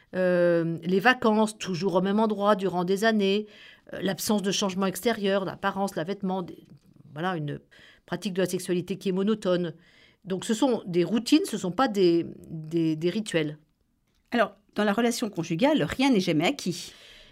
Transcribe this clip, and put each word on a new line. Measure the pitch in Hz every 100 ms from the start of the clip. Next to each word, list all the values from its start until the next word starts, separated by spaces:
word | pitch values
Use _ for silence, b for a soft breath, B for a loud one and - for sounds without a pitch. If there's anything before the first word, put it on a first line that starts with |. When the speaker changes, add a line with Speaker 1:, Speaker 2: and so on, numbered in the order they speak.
| b 185
Speaker 1:
euh, | 180 180 175 170 165 165
les | 180 190
vacances, | 240 247 226 214 214 -
toujours | 185 170 190 180
au |
même | 190 208
endroit | 226 202 202 208
durant | 190 175
des | 175 196
années, | 226 220 196 208 208 B B B -
euh, | -
l'absence | 196 - - 214
de | 190
changement | 180 202 180 190
extérieur, | 185 233 220 196 196
l'apparence, | 190 - 196 190 196 196
l'avêtement, | 196 196 190 190
des, | 165 - - - _ - -
voilà, | 147 180 175
une | 147 143 - b b b -
pratique | 175 208
de | 180
la | 180
sexualité | 185 180 180 175 190
qui | 196
est |
monotone. | 180 196 214 190 180 170 b b b b b
Donc, | 175 185 -
ce |
sont | 220 277 220 -
des | 175
routines, | 170 233 240 302 392
ce | 208
ne |
sont | 185
pas | 175 269
des, | 202 175 170 - - -
des, | 160 156 165 160 156
des | 175
rituels. | 214 214 165 151 151 _ _ _ _ _ _ _
Speaker 2:
Alors, | 240 202 - _ -
dans |
la | 208
relation | 208 233 240 220
conjugale, | - 165 165 269 285
rien | 151 - 277
n'est | 214
jamais | 185 151 175
acquis. | 285 190 - - B B B B